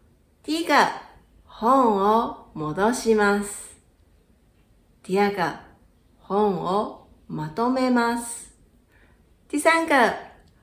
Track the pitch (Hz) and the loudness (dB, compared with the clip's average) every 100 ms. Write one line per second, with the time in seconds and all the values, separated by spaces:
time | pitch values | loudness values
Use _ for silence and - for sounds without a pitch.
0 | _ _ _ _ - 311 339 277 - - | _ _ _ _ -8 -6 2 2 2 -2
1 | - - _ _ _ - 220 269 240 202 | -16 -20 _ _ _ -4 2 4 4 2
2 | 202 220 254 - - 156 151 156 208 240 | 2 2 0 -8 -16 -10 -8 -2 -2 0
3 | 226 214 202 202 202 - - - _ _ | 0 2 4 0 -2 -10 -18 -20 _ _
4 | _ _ _ _ _ _ _ _ _ _ | _ _ _ _ _ _ _ _ _ _
5 | - 190 202 196 160 - - _ _ _ | -4 0 0 0 -4 -6 -18 _ _ _
6 | _ _ - 196 214 180 165 196 220 - | _ _ -4 0 0 0 -2 -4 -4 -10
7 | - _ - 156 156 - 233 262 254 247 | -20 _ -14 -10 -8 -4 -2 0 2 2
8 | 233 240 - - - _ _ _ _ _ | 0 -4 -8 -14 -18 _ _ _ _ _
9 | _ _ _ _ _ 294 320 330 330 285 | _ _ _ _ _ -2 2 2 2 2
10 | 214 - - - _ _ | 2 0 -12 -20 _ _